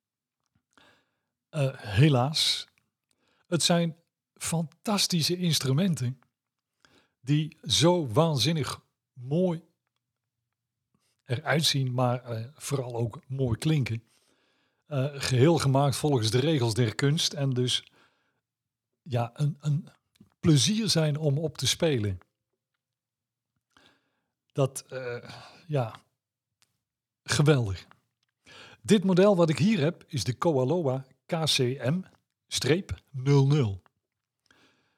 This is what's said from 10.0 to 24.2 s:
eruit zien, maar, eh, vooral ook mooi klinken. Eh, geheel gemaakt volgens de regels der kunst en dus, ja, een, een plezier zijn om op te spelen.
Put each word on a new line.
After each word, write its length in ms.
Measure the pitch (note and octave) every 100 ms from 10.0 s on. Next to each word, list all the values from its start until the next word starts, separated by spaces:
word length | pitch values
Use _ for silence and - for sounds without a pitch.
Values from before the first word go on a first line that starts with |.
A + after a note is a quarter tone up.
| _ _ _ _ _ _ _ _ _ _ _ _ -
eruit 400 | A#2 - C#3+ D3+
zien, 280 | C#3+ C3
maar, 300 | B2 B2 B2
eh, 220 | B2 A2+ A#2
vooral 420 | - - C#3 B2 A#2
ook 240 | A#2 - _
mooi 300 | C3+ B2+ A2
klinken. 460 | D#3 D#3 A#2+ A2+ _ _ _ _ _ _ _ _ _
Eh, 240 | C#3+ C#3+
geheel 440 | C#3+ - B2+ C#3+ D#3+
gemaakt 380 | C#3 C3+ C#3+ -
volgens 360 | D3+ C3+ G#2+
de 80 | B2
regels 340 | D3 D#3 A#2
der 220 | G#2+ A#2 -
kunst 380 | C#3 D#3+ -
en 160 | E3 C#3
dus, 420 | B2 B2 - - _ _ _ _ _ _ _ _ _ _ _
ja, 300 | - A#2+ A#2
een, 240 | - D3 C#3+
een 300 | D3+ C#3+ - _ _ _ - _
plezier 500 | E3+ D3 A#2 G#3+ G#3+
zijn 280 | E3+ D#3 C#3+
om 200 | D#3 C#3
op 200 | D#3+ -
te 100 | B2+
spelen. 500 | - E3 C3 G#2 F#2 _ _ _ _ _ _ _ _ _ _ _ _ _ _ _ _ _ _ _ _